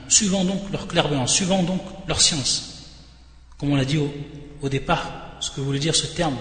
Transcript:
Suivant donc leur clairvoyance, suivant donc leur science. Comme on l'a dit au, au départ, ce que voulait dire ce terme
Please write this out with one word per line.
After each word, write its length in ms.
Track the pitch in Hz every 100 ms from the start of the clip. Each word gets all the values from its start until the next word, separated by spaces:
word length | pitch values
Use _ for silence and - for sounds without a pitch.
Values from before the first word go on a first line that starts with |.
| -
Suivant 380 | - 208 196 180
donc 260 | 196 -
leur 160 | 147 -
clairvoyance, 460 | 170 151 143 123
suivant 280 | - 180 190
donc 200 | 170 185 - - -
leur 140 | 156
science. 640 | - 160 123 - - - - - - - - - - -
Comme 140 | 143
on 40 | 139
l'a 80 |
dit 140 | 131 156
au, 140 | 143 - - - - -
au 80 | 139
départ, 680 | 131 - 165 - - - -
ce 100 | -
que 80 | -
voulait 180 | 139 139
dire 180 | 160 156
ce 120 | 143
terme 280 | - 165 123